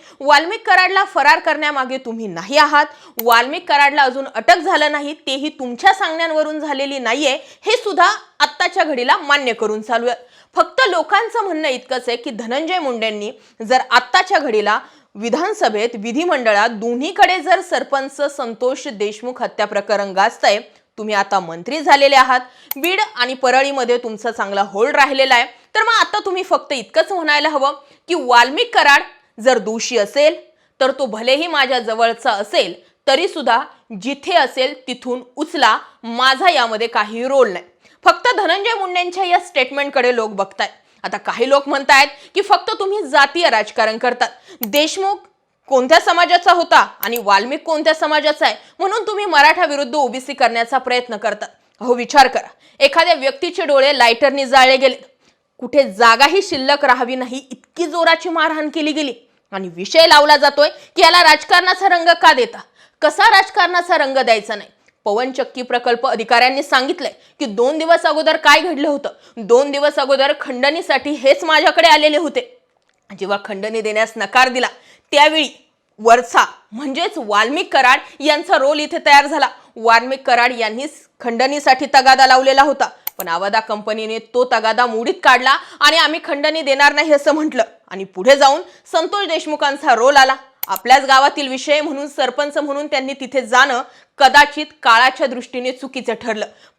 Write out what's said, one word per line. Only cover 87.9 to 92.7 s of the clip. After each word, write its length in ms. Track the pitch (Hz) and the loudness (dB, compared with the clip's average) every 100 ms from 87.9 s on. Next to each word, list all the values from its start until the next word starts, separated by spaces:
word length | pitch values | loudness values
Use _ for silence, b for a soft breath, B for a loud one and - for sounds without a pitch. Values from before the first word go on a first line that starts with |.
| 190 | -14
पुढे 320 | 190 190 214 277 | -12 -2 2 4
जाऊन 260 | 277 302 359 B _ | 4 2 -6 B _
संतोष 340 | 339 320 403 370 | -4 -4 -4 -4
देशमुखांचा 680 | 320 311 294 285 285 302 226 | -4 -4 -4 -4 -2 0 2
रोल 200 | 254 285 | 4 4
आला. 200 | 262 269 - _ - | 4 0 -10 _ -10
आपल्याच 360 | 190 240 269 | -4 2 4
गावातील 440 | 269 262 285 311 269 | 6 4 4 0 -6
विषय 340 | 254 302 294 | -6 -2 0
म्हणून, 260 | 302 277 285 | -2 -8 -8
सरपंच 500 | 294 254 247 294 311 | -4 -4 -4 -4 -4
म्हणून 300 | 294 | -6